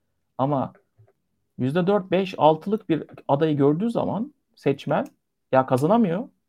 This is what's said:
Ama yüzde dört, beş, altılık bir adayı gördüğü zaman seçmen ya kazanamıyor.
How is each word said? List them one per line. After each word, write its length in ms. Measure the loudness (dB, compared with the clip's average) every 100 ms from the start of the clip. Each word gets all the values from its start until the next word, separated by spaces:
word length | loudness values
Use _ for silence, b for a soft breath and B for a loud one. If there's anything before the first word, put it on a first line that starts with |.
| _ _ _ -6
Ama 340 | -2 -2 -6 -10 _ _ _ _ _ _ _ -6
yüzde 280 | -2 0 0
dört, 240 | 0 0
beş, 240 | -2 -2 2
altılık 500 | 2 2 0 -4 -2
bir 160 | -4 -4 -10 -2
adayı 280 | 0 2 2
gördüğü 340 | 2 2 -2
zaman 440 | -2 -4 -4 -8 -12 _
seçmen 520 | _ -4 -4 -2 -4 -4 _ _ _ _
ya 140 | 0 2
kazanamıyor. 600 | 2 2 2 2 -2 -8 _